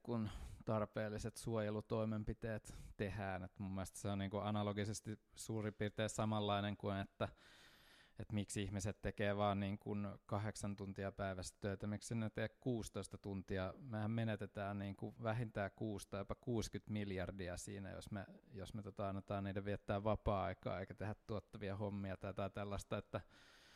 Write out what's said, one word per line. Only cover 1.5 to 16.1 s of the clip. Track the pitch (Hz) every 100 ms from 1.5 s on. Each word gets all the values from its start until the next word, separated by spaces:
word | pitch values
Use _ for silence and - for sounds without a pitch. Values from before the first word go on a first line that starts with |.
| 110 104 107 - 113 110 110 107 110 113 107 - - - -
tehdään. | 101 107 95 92
Et | 92 -
mun | 95
mielestä | 95 92 -
se | 104
on | 101
niinku | 98 101
analogisesti | 101 104 104 104 104 104 110 107 _ -
suurin | - 110 107
piirtein | - 104 - 107
samanlainen | - 110 107 104 101 104 101
kuin, | 104 98
että, | 95 - 104 - - - - - - - - -
että | -
miksi | 107 98 107
ihmiset | 98 101 101 -
tekee | 101 - 101 101
vaan | 104 98
niin | 98 101
kuin | 110 101 101 - -
kahdeksan | 104 107 - 104 98
tuntia | 98 95 98
päivässä | - 98 92 90 -
töitä, | 101 95 104
miksi | 104 - 117
ne | 107
tee | - 110
kuusitoista | - 131 117 101 104 95 101
tuntia. | 104 95 - 95 92 - 135
Mehän | 107 104
menetetään | 113 113 104 101 107 98 101
niin | 98 92
kuin | 107 113
vähintään | 113 110 110 110 98 -
kuusi | 110 98
tai | -